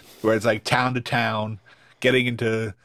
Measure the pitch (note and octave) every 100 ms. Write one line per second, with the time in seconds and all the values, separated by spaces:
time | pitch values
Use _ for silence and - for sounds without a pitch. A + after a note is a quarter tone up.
0 | - - G#2+ A2 A2+ A2 - C3+ B2+ B2+
1 | A#2+ B2+ A2+ A2 G#2+ G#2+ - _ _ _
2 | B2+ B2+ B2 A#2 A#2 A2 A2 -